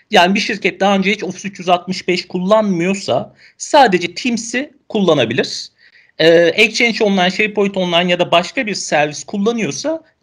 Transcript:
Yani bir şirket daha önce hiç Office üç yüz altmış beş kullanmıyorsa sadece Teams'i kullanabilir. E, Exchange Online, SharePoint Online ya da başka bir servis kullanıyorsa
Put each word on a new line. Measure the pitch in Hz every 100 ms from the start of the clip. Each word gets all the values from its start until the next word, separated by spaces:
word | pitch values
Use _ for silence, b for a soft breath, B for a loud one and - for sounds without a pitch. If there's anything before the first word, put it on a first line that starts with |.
| b
Yani | 196 180
bir | 190
şirket | - 214 185 -
daha | 190 196
önce | 190
hiç | 214
Office | 175 180 196
üç | 202
yüz | 170
altmış | 180 185 185 -
beş | 180 -
kullanmıyorsa | 185 185 214 208 170 175 196 - 127 - b b b
sadece | - 302 247 180 170
Teams'i | - 254 233 - 240 294 _ _
kullanabilir. | 220 180 147 113 92 - - - b b b b -
E, | 160
Exchange | 170 170 - 226 - 233 208
Online, | 214 196 180
SharePoint | 190 214 208 202 196
Online | 180 170 180
ya | 175
da | 170
başka | 170 180 - 214
bir |
servis | 185 - 156 151 147
kullanıyorsa | - 208 208 233 165 - 285 320 b b